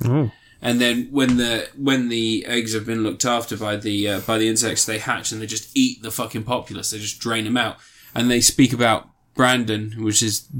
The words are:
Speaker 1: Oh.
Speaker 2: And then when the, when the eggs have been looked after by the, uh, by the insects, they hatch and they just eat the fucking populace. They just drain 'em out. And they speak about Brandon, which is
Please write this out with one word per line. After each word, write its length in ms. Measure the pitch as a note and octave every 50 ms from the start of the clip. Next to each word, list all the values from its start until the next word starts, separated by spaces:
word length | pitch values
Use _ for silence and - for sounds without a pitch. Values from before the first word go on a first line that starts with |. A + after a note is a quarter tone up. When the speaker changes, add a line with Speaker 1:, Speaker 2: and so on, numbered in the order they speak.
| -
Speaker 1:
Oh. 280 | A#2 B2+ D#3 C#3+ G#2+ - - _ - - _
Speaker 2:
And 180 | - A#2+ A#2+ A#2+
then 300 | B2 A#2+ A#2 A#2+ A#2+ B2+
when 240 | C#3 C#3 C3 B2 B2 B2
the, 300 | A#2+ A#2 A#2 G#2+ E2 - -
when 320 | C#3 C#3 C#3 C3+ C3 B2 A#2+
the 380 | A#2 A#2 A2+ A2+ A2+ - -
eggs 280 | - A#2+ A#2+ A2+ A2 A2+
have 120 | A2 G#2
been 180 | A2+ A2+ A2+ A2
looked 220 | G#2+ - - -
after 320 | A#2+ A#2+ A#2+ A2+ - A2+ G#2
by 180 | A2 G#2 G#2
the, 320 | G#2 G#2 G#2+ G2+ G2+ G#2 G2+
uh, 120 | G2+ F#2
by 160 | F#2 - A2+ A2
the 100 | A2 A2+
insects, 380 | A2 G#2+ A#2 A2 - - -
they 120 | - A2 G#2+
hatch 360 | - C3+ A#2+ F#2 - - A2+
and 80 | G#2+
they 40 | A2
just 240 | G#2+ A2 G#2+ - - -
eat 260 | C#3 C3 B2+ - -
the 80 | A2 A2+
fucking 320 | - - A#2+ A2 - A2+ G#2+
populace. 480 | A#2 B2 - - - G2+ G2 - -
They 80 | G#2+ G#2+
just 200 | G#2+ G#2+ - -
drain 260 | - A#2 A2+ A2+ G#2+
'em 120 | G#2+ A#2+ B2+
out. 180 | A#2 G#2+ - - - - - - - - -
And 160 | A#2+ A#2+ B2
they 80 | B2 B2
speak 320 | B2 - - - C#3 -
about 380 | B2+ A#2 B2 A2+ A2 - - - _ _ _ _ _
Brandon, 560 | - B2+ B2 B2+ B2 A#2 G#2+ G#2+ G#2+ G#2+ G#2+ G#2+ A2+
which 260 | A2 G#2+ G#2+ - A#2
is 240 | A2 G#2 - - - - B2+